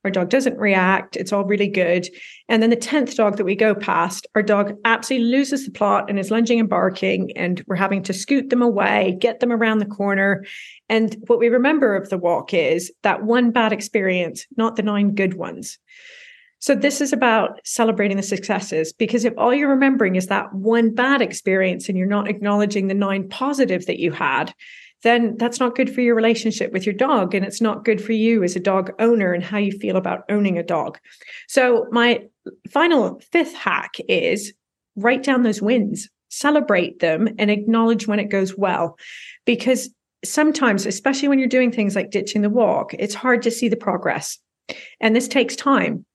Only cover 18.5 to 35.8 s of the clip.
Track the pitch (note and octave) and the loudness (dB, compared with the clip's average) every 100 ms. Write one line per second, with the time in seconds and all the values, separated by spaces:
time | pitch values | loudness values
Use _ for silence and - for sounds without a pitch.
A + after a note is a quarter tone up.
18.5 | F#3+ - D#3+ D#3+ - A3 A#3 A3+ A3+ A#3 | -4 -2 -4 -4 -2 0 0 0 2 2
19.5 | C#4 C#4+ C4+ C#4 C4+ G3 F#3 F#3 F#3+ - | 2 2 4 4 4 2 0 0 -4 -4
20.5 | F#3+ G3+ A#3 A3+ A3+ B3+ C#4 F#3+ - - | -4 2 4 2 2 2 2 0 -2 0
21.5 | F#3+ F#3 F3+ - F#3 F#3 G#3 G3+ G#3 G3+ | 2 2 -2 -4 -2 0 0 -2 -2 0
22.5 | G#3 G#3 G3+ F#3+ G3 G3 G3 F#3+ - C4+ | 2 2 0 0 0 0 -2 -6 -4 -2
23.5 | C4+ A#3 F3+ F3+ E3+ E3 D3 D3+ C3+ D#3 | 0 2 0 -2 -2 -2 0 0 0 -4
24.5 | - - - - _ A#3 A#3+ A3+ - A#3 | -10 -20 -20 -20 _ 2 2 2 0 -4
25.5 | A#3 B3+ A#3+ C4 B3+ A#3+ A3+ A3 A3+ A3+ | 0 -2 0 -2 2 2 4 2 2 -2
26.5 | - - F#3 F#3+ G3+ C4+ C4 F3+ G3 F#3+ | -2 -4 -2 -4 0 2 2 0 -2 -4
27.5 | - A3+ G#3 - G#3+ G#3+ A3 A3+ A3+ F3+ | -2 -2 0 0 -2 0 0 2 2 0
28.5 | F#3 F#3 F#3+ F#3+ - A#3 A#3 F#3 F3 F3+ | 0 0 0 -2 0 2 2 2 -2 -4
29.5 | G3+ G3+ G3 G#3 F#3 F#3 - - G#3 G3+ | -2 -2 -2 -2 -2 -2 -6 -2 0 0
30.5 | E3+ E3+ E3 - - _ - - - - | 0 -2 -2 -4 -10 _ -20 -20 -20 -2
31.5 | - B3+ A#3 - A#3 A#3+ A#3 - _ - | 2 4 2 2 2 2 2 -4 _ -18
32.5 | - - - E4+ D4+ F#3+ - _ - - | -18 -4 0 4 4 2 -4 _ 0 0
33.5 | - G3+ D#3+ - - - F3+ - G#3 G#3 | -4 -2 -2 -4 -10 0 0 2 -2 -6
34.5 | _ _ _ _ G#3 A3 C4+ C#4 B3+ A#3+ | _ _ _ _ -2 0 0 2 2 2
35.5 | G3+ G3+ A#3+ | 0 0 0